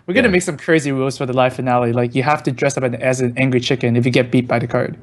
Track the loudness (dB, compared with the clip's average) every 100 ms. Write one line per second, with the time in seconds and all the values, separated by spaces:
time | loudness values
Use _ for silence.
0 | -2 0 2 2 0 -4 0 0 2 -2
1 | -2 -4 -2 2 2 0 0 2 2 0
2 | 0 0 0 0 -2 -2 -2 0 -4 -2
3 | -2 0 -2 0 0 0 0 0 2 2
4 | 2 2 2 0 2 -2 -2 -4 -4 -8